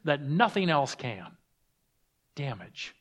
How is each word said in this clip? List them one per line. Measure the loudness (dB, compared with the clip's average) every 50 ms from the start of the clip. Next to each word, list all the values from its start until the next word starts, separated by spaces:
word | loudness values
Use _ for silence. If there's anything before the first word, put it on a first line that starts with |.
| 0
that | 0 0 0
nothing | 0 0 4 4 4 4 4 2 2 4
else | 4 2 2 0 -4
can." | -6 -6 -8 -6 -8 -12 -16 -18 _ _ _ _ _ _ _ _ _ _ _ _ _ _ _ _ _ _ _ -10
Damage. | -8 -6 -6 -6 -8 -12 -18 -14 -14 -14 -14 -14 _